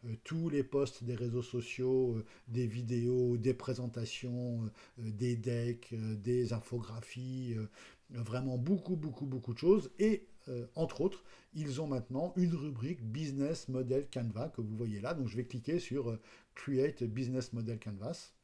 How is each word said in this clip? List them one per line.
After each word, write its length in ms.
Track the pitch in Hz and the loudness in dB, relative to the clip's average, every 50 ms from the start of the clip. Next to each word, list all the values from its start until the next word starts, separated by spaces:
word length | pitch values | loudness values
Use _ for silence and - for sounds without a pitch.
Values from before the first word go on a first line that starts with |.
| 117 | -6
euh, 100 | 120 110 110 _ | -6 -8 -8 _
tous 260 | - 160 165 165 170 | -4 -2 0 2 2
les 140 | 143 143 131 | 2 2 2
posts 400 | 135 - 139 139 - - - 123 | 4 2 2 2 2 -2 -6 -4
des 100 | 120 123 | -4 -2
réseaux 300 | 117 123 120 117 123 120 | -2 -2 0 0 0 -2
sociaux, 720 | - - 123 117 117 - - 127 127 131 131 131 123 117 | 0 -2 -4 -2 -2 -2 0 2 4 6 6 4 4 2
euh, 100 | 110 104 - - - - | 0 -2 -6 -12 -20 -10
des 180 | 123 117 123 123 | -4 0 0 0
vidéos, 720 | 113 104 120 123 113 123 120 117 120 123 127 123 123 120 | 0 0 -2 -2 0 0 2 4 4 4 6 6 4 4
des 160 | 120 110 131 127 | 4 4 2 2
présentations, 1080 | 127 - - 127 123 123 120 113 120 113 110 - - - 127 120 123 123 123 117 113 113 | 2 0 -4 -2 -2 -2 -4 -4 -4 -4 -4 -6 -6 -4 -4 -4 -2 -2 -2 -2 -2 -2
euh, 400 | 110 - - - - _ - 117 | -4 -6 -10 -20 -20 _ -8 -6
euh, 80 | 110 | -4
des 240 | 107 101 123 123 120 | -2 0 2 2 2
decks, 580 | 113 107 123 120 120 117 120 117 117 - - 120 | 2 0 0 0 2 0 0 -2 -4 -6 -8 -6
euh, 220 | 113 110 110 110 | -4 -2 -2 -2
des 360 | 104 98 120 123 123 123 113 | -2 0 2 4 4 4 2
infographies, 1000 | 120 110 - - 123 120 113 110 110 117 113 - - 127 127 127 131 131 127 123 117 | 0 -2 -2 -4 -4 -4 -4 -4 -8 -8 -10 -8 -8 -6 -6 -4 -4 -4 -2 -2 -2
euh, 120 | 110 107 104 - - - - - - _ _ | -2 -2 -4 -8 -16 -20 -20 -20 -20 _ _
vraiment 480 | - 120 120 107 113 127 135 135 127 | -6 -6 -4 -2 -2 -2 0 0 0
beaucoup, 380 | 123 120 160 202 185 - - 185 | 0 4 4 2 2 2 0 -2
beaucoup, 320 | 160 151 151 123 - 147 | -2 -2 -4 -4 -4 -4
beaucoup 260 | 135 131 127 - - 113 | -4 -4 -4 -2 -4 -4
de 60 | - | 4
choses. 320 | 147 175 202 214 - - - - | 8 8 8 8 6 -2 0 4
Et, 260 | 202 220 214 190 - - - - - - | 6 6 6 4 0 -10 -20 -16 -10 -6
euh, 160 | 127 120 120 - - | -6 -6 -6 -6 0
entre 260 | 160 165 - - - | 0 0 0 2 2
autres, 220 | 151 196 190 - - - - - - _ - | 2 2 2 -2 -14 -20 -20 -20 -20 _ -6
ils 260 | 156 156 143 131 135 | -4 -2 -2 -2 -2
ont 80 | 160 | 0
maintenant 460 | 147 135 127 117 - 131 135 165 180 - | 0 0 -2 -2 -2 -2 -2 -2 0 2
une 180 | 185 180 175 165 | 4 4 4 4
rubrique 480 | 160 135 151 139 117 110 143 180 139 117 | 2 -2 -4 -4 -4 -2 -4 -4 -4 -4
Business 680 | 110 107 147 160 147 135 135 139 147 170 - - - | -4 -2 -2 -2 -2 0 0 0 0 0 -2 -4 -4
Model 380 | 131 131 127 120 127 135 143 139 | -2 -2 2 2 2 2 2 0
Canva 380 | - 131 117 117 104 113 127 165 | -4 -2 -2 -2 -2 -2 -4 -4
que 120 | - - | -4 -4
vous 140 | 117 107 110 | -4 -4 -2
voyez 240 | 107 120 113 104 101 | -2 -2 -2 -2 -2
là. 140 | 101 135 170 | -2 -2 -2
Donc 140 | 156 131 | 0 -2
je 100 | 110 95 | -2 -2
vais 80 | 117 123 | -2 -4
cliquer 340 | 120 - 123 113 143 160 170 | -4 -6 -6 -2 0 0 0
sur, 300 | - - 123 143 123 117 | 0 0 -2 0 0 0
euh, 100 | 113 110 - - - - - _ _ | -2 -4 -8 -14 -20 -20 -20 _ _
Create 480 | - - - 139 131 135 151 151 - 123 | -10 -4 0 4 4 4 4 2 0 -2
Business 500 | 113 107 123 131 120 127 131 123 - - | -2 0 0 0 0 0 -2 -2 -2 -4
Model 260 | 117 110 113 113 110 | -4 -2 -2 -4 -4
Canvas. 540 | - 110 101 95 104 131 170 - - - _ _ | -4 -6 -6 -4 -4 -6 -6 -8 -10 -18 _ _